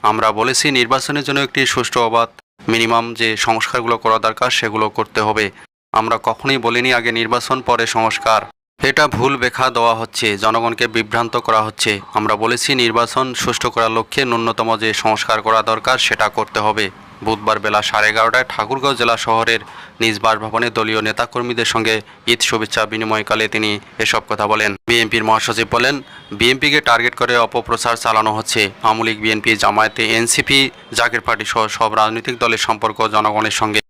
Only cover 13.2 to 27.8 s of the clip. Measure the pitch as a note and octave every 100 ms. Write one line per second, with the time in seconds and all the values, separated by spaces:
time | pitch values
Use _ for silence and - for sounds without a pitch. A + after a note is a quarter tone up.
13.2 | C3 B2 - A#2 B2 A#2+ A2+ A2+ G#2+ -
14.2 | C3 A#2 A#2 A2+ A2+ A2 A2 G#2+ A2+ G#2+
15.2 | - A2 G#2+ A2+ G#2+ A2+ C3 B2+ - A2
16.2 | G#2+ - G#2+ A2+ G#2+ G#2+ G2 - - -
17.2 | G#2+ G#2+ G#2 G#2+ G#2+ G#2 G#2+ A2 G#2+ G#2+
18.2 | A2+ B2 B2+ - G#2+ C3+ C#3 A#2+ A#2+ A2+
19.2 | - A2+ A2+ A2+ - - - - A2+ G#2
20.2 | A2+ G#2+ A2 A2 A#2+ A2 G#2+ A2 G#2+ A2
21.2 | A#2+ B2 A#2+ A#2 A2+ A2+ A2 A2 - -
22.2 | - A#2 - A2 G#2+ - G#2+ A2 A2 A2
23.2 | G#2 A2 G#2+ A2 G#2+ G#2 - - A2 A2+
24.2 | - G#2 G#2 G#2+ G#2+ G2 - A#2+ A2+ A2
25.2 | G#2+ A2 - A2 A2 A#2+ - C#3+ - -
26.2 | - G#2 A#2 C3 D3 D3 C3+ A#2 A#2+ -
27.2 | A#2+ A#2+ A2+ B2 A2+ A2+